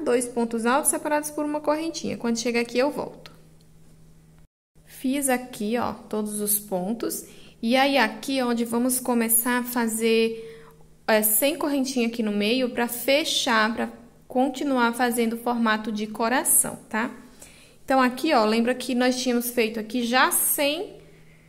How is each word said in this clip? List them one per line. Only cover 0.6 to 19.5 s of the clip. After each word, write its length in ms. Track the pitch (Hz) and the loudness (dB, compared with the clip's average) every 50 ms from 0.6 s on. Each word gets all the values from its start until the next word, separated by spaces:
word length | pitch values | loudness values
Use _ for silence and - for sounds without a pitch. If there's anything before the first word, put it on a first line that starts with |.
| 220 | 0
altos 260 | 240 254 294 311 - | 2 2 2 2 0
separados 400 | 339 302 - 302 294 302 302 - | -2 -2 -2 0 0 0 -2 -2
por 140 | - 311 294 | -4 -4 -4
uma 160 | 294 294 302 | -2 -2 -2
correntinha. 560 | 302 294 302 311 320 330 311 - - 202 202 | 0 0 0 0 -2 -6 -6 -6 -6 -6 -6
Quando 200 | 202 - 233 233 | -4 -2 -2 -2
chegar 220 | 226 - 247 233 233 | -2 -2 -2 0 -2
aqui, 180 | 233 233 240 | -2 0 0
eu 140 | 240 262 294 | 0 2 2
volto. 400 | 285 - - - - - - - - - - - - - - - - - - - - - - - - - - - - - - _ _ _ _ _ _ - - | 0 -4 -8 -8 -10 -16 -20 -20 -20 -20 -20 -20 -20 -20 -20 -20 -20 -20 -20 -20 -20 -20 -20 -20 -20 -20 -20 -20 -20 -20 -20 _ _ _ _ _ _ -20 -20
Fiz 460 | - - - - 254 269 294 277 262 | -20 -16 -4 -2 -2 -2 0 2 0
aqui, 480 | 247 247 247 - - - 208 208 233 | 0 0 -2 -8 -8 -6 -2 -2 0
ó, 160 | 240 - - 214 | 0 -2 -2 -4
todos 480 | - - - - 214 214 208 208 208 | -8 -10 -6 -4 -4 -4 -4 -4 -4
os 180 | 208 208 - - | -2 -2 -2 -2
pontos. 640 | - - 190 180 180 202 233 233 - 320 - - - - - - - - - - | -2 -2 -4 -4 -2 -2 -4 -4 -4 -6 -6 -8 -12 -14 -20 -20 -20 -20 -14 -6
E 160 | 226 226 254 | -2 2 2
aí, 200 | 262 269 285 277 | 4 4 4 4
aqui 400 | 262 220 214 214 - - 269 269 | 2 2 2 0 -6 -6 -4 -2
é 80 | 262 247 | -2 0
onde 200 | 240 240 233 233 | 0 0 -2 -2
vamos 340 | 233 233 233 247 262 254 254 | -2 0 0 0 0 0 -2
começar 600 | 247 254 240 233 226 226 220 - - 247 247 247 | -2 0 0 0 2 2 0 0 2 2 0 0
a 40 | 240 | -2
fazer, 1000 | 247 - 254 226 226 220 220 226 226 226 226 226 226 226 - - - - - - - - - - - - - - | -2 -2 0 0 0 0 0 2 2 4 4 2 0 -2 -6 -12 -14 -16 -18 -20 -20 -20 -20 -20 -20 -20 -10 0
é, 140 | - 220 214 | 2 2 4
sem 360 | 214 - - - 285 277 320 | 4 2 2 2 2 2 0
correntinha 500 | - 339 294 285 277 254 262 - 247 233 233 | 0 -2 0 0 0 0 0 0 0 0 0
aqui 120 | 233 240 | 0 -2
no 120 | 220 208 208 | -2 -2 0
meio 360 | 208 202 214 247 262 254 240 | 0 2 2 2 2 0 -2
pra 200 | - 233 240 233 | 0 -2 -2 -2
fechar, 840 | - - - 277 269 302 320 311 - - - 262 226 220 214 220 226 | -2 -4 0 2 2 2 2 0 -2 -2 0 2 2 2 2 2 0
pra 160 | 240 226 226 - - - - - - - | -2 -4 -6 -8 -16 -20 -20 -20 -20 -16
continuar 680 | - - 247 262 294 262 - 311 285 262 247 240 233 233 | -4 0 0 2 2 0 -2 -2 0 2 2 2 2 2
fazendo 400 | 240 254 240 226 240 233 226 226 | 0 0 0 2 2 0 0 -2
o 40 | |
formato 520 | 226 - 240 240 233 233 220 214 214 214 233 | -2 -2 -2 0 2 2 2 2 0 0 -4
de 160 | 208 208 214 | -4 -4 -4
coração, 720 | 214 214 - 226 226 247 285 339 - - - - - - - - - | -6 -2 -2 0 2 2 2 2 4 2 2 2 0 -4 -10 -12 -6
tá? 200 | - 220 233 - - - - - - - - - - - - - - - - | -4 -4 -4 -4 -8 -14 -20 -20 -20 -20 -20 -20 -20 -20 -20 -20 -20 -16 -2
Então, 160 | - 269 262 | 2 4 4
aqui, 320 | 254 247 254 254 - 320 302 | 4 4 2 0 0 2 4
ó, 100 | 233 214 | 4 4
lembra 320 | 214 220 233 233 247 254 | 4 4 2 2 2 0
que 180 | 254 - - 254 | -2 -2 -2 0
nós 220 | 240 247 247 247 254 | 2 4 4 2 2
tínhamos 300 | - 254 240 240 240 - | 0 0 0 0 0 0